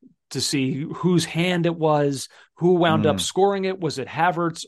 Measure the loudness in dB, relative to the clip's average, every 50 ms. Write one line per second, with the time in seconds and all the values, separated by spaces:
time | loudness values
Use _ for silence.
0 | -20 _ _ _ _ _ -8 -6 -4 -2 -2 0 0 -2 -2 -4 -6 -8 -8 -2
1 | 0 2 2 2 2 0 -2 -2 0 0 0 0 0 -2 0 0 0 2 2 2
2 | 2 0 -2 -4 -8 -12 -16 -20 -20 _ _ 0 2 4 4 4 4 4 4 4
3 | 2 2 0 0 -2 -4 0 2 2 2 2 0 -2 -4 -4 -4 -6 -6 -6 -6
4 | -8 -6 -2 0 0 2 2 0 -2 -2 -4 -6 -8